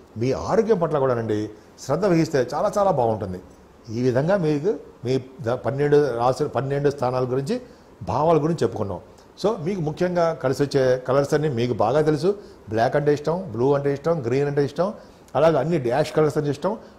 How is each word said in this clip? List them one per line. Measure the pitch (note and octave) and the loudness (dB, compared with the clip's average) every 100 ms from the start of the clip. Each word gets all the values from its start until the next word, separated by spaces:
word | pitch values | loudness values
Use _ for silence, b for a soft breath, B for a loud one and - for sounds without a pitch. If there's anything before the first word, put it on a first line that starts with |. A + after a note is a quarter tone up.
| B A2 | B -4
మీ | B2+ | -2
ఆరోగ్యం | G#2 G2 F#3+ G#3+ G3 | -2 0 0 2 2
పట్ల | E3 D3+ | 0 0
కూడానండి | C3 A#2 A2 G#2+ G#2+ - B B - | 0 0 0 -2 -4 -10 B B -4
శ్రద్ధ | D#3 | 0
వహిస్తే | G3+ E3 D#3 C#3 B2 | 2 2 2 0 0
చాలా | D3 G3+ G#3 | -2 -2 2
చాలా | G3 | 2
బాగుంటుంది. | D3 A#2 G#2+ G2 F2+ - - - - - | 2 0 0 -4 -8 -12 -20 -20 -20 -10
ఈ | A2+ | -2
విధంగా | B2+ A#2+ D#3 G3+ | 0 2 2 2
మీకు | D#3 D3 F3 C#4+ - - | 2 0 0 -4 -8 -10
మీ | A#2 C3 - - | -2 -2 -4 -8
ద-, | A2+ | -4
పన్నెండు | B2+ A2+ C3+ D3 D3 C#3+ A#2 | -2 -2 0 4 4 4 2
రాశులు, | B2 B2+ D3 | 0 0 -2
పన్నెండు | - C3+ C#3+ C#3+ | -2 -2 0 0
స్థానాల | C#3+ B2 B2+ | 0 -2 0
గురించి, | B2+ B2+ C#3 B3 - B B B | -2 -2 -2 -6 -8 B B B
భావాల | F#2 A#2+ D#3+ D#3+ | -4 0 2 2
గురించి | D3+ E3 | 2 0
చెప్పుకున్నాం. | A#2 - G2 F2 - B B - | -2 -2 -6 -8 -14 B B -4
So | G3 A3 | -2 -2
మీకు | D3+ G3 | -4 -4
ముఖ్యంగా | D3+ D#3 F3+ F3 E3 | -4 -2 -2 2 0
కలిసి | D#3 C3 C3+ | 0 -2 0
వచ్చే | C#3 C#3 C3 B2+ C3 | 0 2 2 2 2
కలర్స్ | C3+ C#3 | 0 2
అన్నీ | D3+ D3+ | 0 0
మీకు | A#2 B2 | 0 0
బాగా | G#2 G#2 D3 | 0 2 2
తెలుసు. | D#3 D3+ F3 G3+ B B - | 2 2 0 -2 B B -6
బ్లాక్ | A2 A#2+ D3 | 0 2 2
అంటే | D3 | 2
ఇష్టం, | C#3+ - F3+ F#3 | 0 0 -4 -4
బ్లూ | A2 C3 | 0 2
అంటే | C#3 C#3 | 2 0
ఇష్టం, | C3+ E3 E3 A#2 | -2 -2 -2 0
గ్రీన్ | C3+ C#3+ | 0 0
అంటే | C#3+ | 0
ఇష్టం, | C#3 - F#3+ A3 B B B C3 | -2 0 -4 -4 B B B 2
అలాగే | D#3+ D3 | 4 4
అన్ని | D3 E3+ | 2 0
డాష్ | B2 C3 D3+ | 0 0 0
కలర్స్ | D#3 D3+ D#3 | 2 2 2
అంటే | D3 | -2
ఇష్టం, | C3+ F#3 A3 B | -2 -4 -6 B